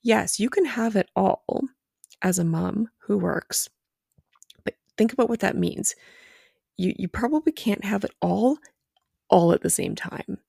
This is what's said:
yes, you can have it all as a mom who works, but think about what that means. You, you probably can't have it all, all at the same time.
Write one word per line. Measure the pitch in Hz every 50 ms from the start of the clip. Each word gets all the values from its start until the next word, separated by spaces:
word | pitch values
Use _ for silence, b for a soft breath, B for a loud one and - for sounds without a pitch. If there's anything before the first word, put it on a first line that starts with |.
yes, | _ 240 220 214 175 170 - -
you | 202 262
can | - 415 370
have | 277 - 240 226 226 208
it | 196 180 _ _
all | 190 196 190 - - _ - - - 269 262 _ _ _ _ _ _ - _ - _
as | - 185 180 180
a | 170
mom | 165 165 165 175 180 - 208 226 226 _ _
who | _ - 208 196
works, | 175 175 - 165 - _ - - - - _ _ _ _ _ _ _ _ _ _ _ _ _ _ - _ - _ _
but | - - _ _ _ _
think | - 214 226
about | - - 240 220
what | 233 226
that | - 190 -
means. | - 175 - - - - - - b b b b b b b b b b b b b b _ _ -
You, | 180 185 - -
you | 190 180
probably | - - 240 247 302 311 311 320
can't | 311 - - 233 202 - -
have | 196 208 196 196
it | - _ _
all, | - 180 175 196 220 254 302 - b b b b _ _ _ _ _ _ _ _ _ _
all | - 185 170 170
at | 170 -
the | - 170
same | - - - - -
time. | - - 175 - 143 - - 190 - _